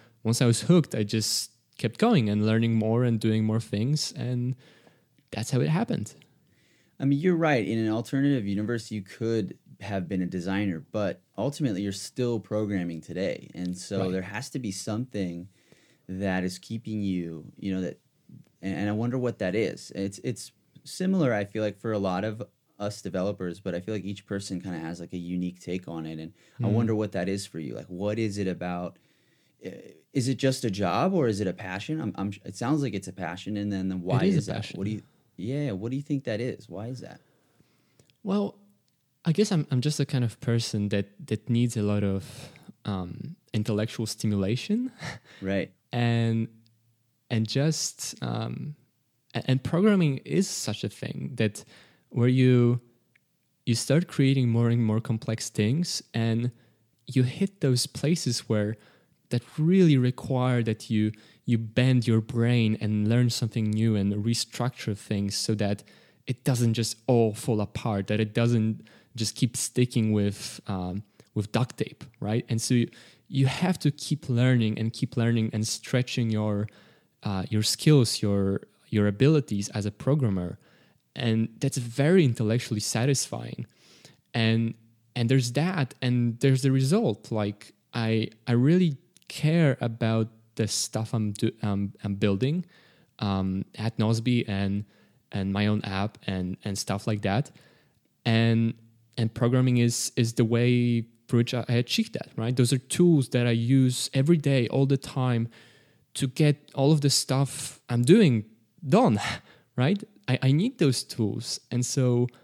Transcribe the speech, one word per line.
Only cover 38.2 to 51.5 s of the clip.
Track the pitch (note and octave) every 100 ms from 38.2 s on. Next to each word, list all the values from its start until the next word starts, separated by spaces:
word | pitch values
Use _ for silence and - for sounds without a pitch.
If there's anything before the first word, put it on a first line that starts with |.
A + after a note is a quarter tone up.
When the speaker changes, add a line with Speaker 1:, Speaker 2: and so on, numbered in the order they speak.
Speaker 1:
Well, | G3+ G3+ G3+ - _ _ _ _ _ _ -
I |
guess | D#3+ G#3+
I'm, | E3+ D3
I'm | B2+
just | C3+ D3+
the | C#3
kind | C3
of | A#2+ -
person | - A#2 A2+ G#2+ G2+
that, | G2+ G2 - -
that | G#2+ -
needs | A#2 A#2+ A2+
a |
lot | G#2 G#2
of, | G2+ G2 D#2+ - - - - - -
um, | G2 F#2 F2 C3 E3+ _
intellectual | G#2+ G#2+ G#2 A2 - A2
stimulation. | - A2 G2+ F#2+ A#2+ - G#3+ B3+ -
<laughs> | - - - -
Speaker 2:
Right. | F#2+ G2 F#2+ _ _
Speaker 1:
And, | B2 A#2+ A#2 A2+ A2+ A2+ - _ _ _ _ _ _ -
and | A2+ A2
just, | C3+ D3+ D#3 - - - A2+
um, | B2 A2+ A2+ B2+ C3+ D3 _ _ _ _ _
a-, | - -
and | C3
programming | - E3+ G#3+ G3 D#3+ C3 -
is | D3+ G3
such | - - G#2+
a | A2+
thing | - - - C3+ B2
that | A2